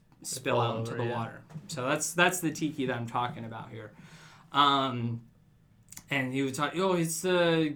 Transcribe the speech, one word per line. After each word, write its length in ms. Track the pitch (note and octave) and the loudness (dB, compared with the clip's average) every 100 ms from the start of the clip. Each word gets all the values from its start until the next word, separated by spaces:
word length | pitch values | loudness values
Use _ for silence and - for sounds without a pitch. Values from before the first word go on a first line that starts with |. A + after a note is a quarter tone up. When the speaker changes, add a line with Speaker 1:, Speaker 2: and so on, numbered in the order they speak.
| _ _ | _ _
Speaker 1:
spill 360 | - - C3+ A#2+ | -10 -4 0 2
out 160 | A#2 A2+ | 2 -2
Speaker 2:
Oh, 40 | |
Speaker 1:
into 140 | A2+ B2 | -4 -2
the 100 | A#2+ | -2
Speaker 2:
yeah. 100 | A#2 | -2
Speaker 1:
water. 260 | A2+ - - D#3 - | -6 -10 -16 -16 -10
So 200 | D3 B2+ | -4 -2
that's, 240 | D3+ - | -2 0
that's 300 | F3 F3+ F3 | 4 4 4
the 100 | D#3+ | -2
tiki 340 | D3+ D3+ D3 B2+ | -2 -4 -2 -2
that 100 | A#2+ | -2
I'm 100 | A#2 | -4
talking 380 | B2 A#2+ A#2+ A2+ | -2 -4 -6 -10
about 240 | A2+ - | -12 -12
here. 240 | A2 G#2+ - - - - - - | -14 -16 -18 -20 -20 -20 -20 0
Um, 720 | C#3+ C#3+ C#3 C3+ A#2+ A#2 A#2 - - _ _ _ _ - - - | 4 6 6 2 0 -4 -6 -10 -20 _ _ _ _ -20 -20 -4
and 240 | C#3 B2+ | -2 0
he 100 | C3+ | 0
would 100 | C3+ | 0
talk, 200 | C#3+ C#3+ D#3+ | 0 -2 0
"Oh, 200 | F#3+ F3+ | 2 2
it's 260 | E3 - | 0 0
the 480 | F3+ F3+ E3+ E3 D#3 | 2 4 4 4 2